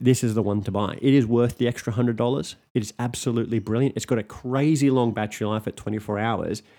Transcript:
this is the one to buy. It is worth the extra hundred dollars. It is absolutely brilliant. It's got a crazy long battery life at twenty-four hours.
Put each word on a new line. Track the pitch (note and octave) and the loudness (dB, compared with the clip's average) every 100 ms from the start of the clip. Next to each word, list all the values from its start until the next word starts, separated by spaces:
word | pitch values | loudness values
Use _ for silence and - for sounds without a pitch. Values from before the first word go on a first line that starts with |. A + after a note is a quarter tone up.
this | B2 B2 | 4 4
is | A#2+ | 2
the | A2 | 0
one | G2+ G2+ | 0 0
to | G2+ | -2
buy. | G2 G#2 - | -2 -2 0
It | C3+ | 4
is | C#3 A2+ | 4 6
worth | A#2 A#2+ - | 4 2 2
the | A#2+ | -2
extra | A#2 - | 0 -4
hundred | A2 A#2+ A2+ | 0 0 0
dollars. | A#2+ C#3 - - _ | 0 -2 -6 -14 _
It | B2 | -2
is | G#2 - | -2 -6
absolutely | A#2+ A#2+ C3+ A2+ A2+ A2+ | -6 -4 -2 -2 0 -2
brilliant. | G#2 A2+ C3+ - | -2 0 0 -2
It's | - | -2
got | A#2 | -2
a | |
crazy | G#2 - B2+ C3 D3+ D3+ C#3 | -2 -10 -4 0 2 2 4
long | C3 A#2 | 4 2
battery | G#2+ G#2+ - G#2+ | 0 -4 -4 -4
life | G#2+ G#2+ | -2 -4
at | - | -8
twenty-four | - G#2+ G#2+ G2+ | -6 -6 -4 -2
hours. | A2 G2+ E2 G#2 _ | -2 -2 -4 -6 _